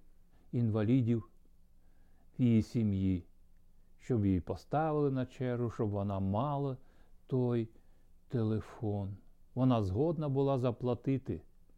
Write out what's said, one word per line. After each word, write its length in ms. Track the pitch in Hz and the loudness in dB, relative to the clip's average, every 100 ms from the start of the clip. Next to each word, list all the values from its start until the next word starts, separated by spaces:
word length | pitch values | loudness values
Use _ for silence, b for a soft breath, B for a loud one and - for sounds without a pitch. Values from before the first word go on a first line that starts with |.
| - - - - - | -12 -20 -20 -20 -6
інвалідів 760 | 123 117 110 104 131 113 117 - - - - - - - - - - - - | -2 0 2 2 2 2 0 -4 -16 -20 -20 -20 -20 -20 -20 -20 -20 -12 0
в 40 | |
її 200 | 123 110 | 4 4
сім'ї, 640 | 104 120 107 95 95 90 - - - - - - - - | 2 0 0 2 2 0 -4 -20 -20 -20 -20 -20 -20 -12
щоб 280 | - 120 101 | -2 0 2
її 140 | 92 | 2
поставили 680 | - 87 - 143 160 151 147 | 0 -8 -4 -2 0 0 0
на 160 | 131 127 | 0 -4
чергу, 440 | - 127 120 117 | -6 -4 -2 -4
щоб 200 | - 107 | -2 -2
вона 300 | 101 101 98 | -2 -2 -2
мала 560 | 98 101 147 139 139 127 - - - - - | -2 0 -2 -2 -4 -6 -14 -20 -20 -20 -4
той 420 | 131 123 120 113 - - - - - - | 0 0 0 -4 -8 -20 -20 -20 -20 -6
телефон. 880 | 123 110 107 - - 107 101 98 98 - - - | -2 0 0 -4 -6 -4 -2 -4 -10 -16 -20 -10
Вона 280 | 120 127 117 | 0 2 2
згодна 460 | 95 98 160 160 147 | 2 0 0 0 -2
була 300 | 135 139 135 | 0 0 0
заплатити 840 | 127 110 123 120 139 135 - 82 - - - | 0 -2 -2 -2 -2 -2 -2 -8 -10 -20 -20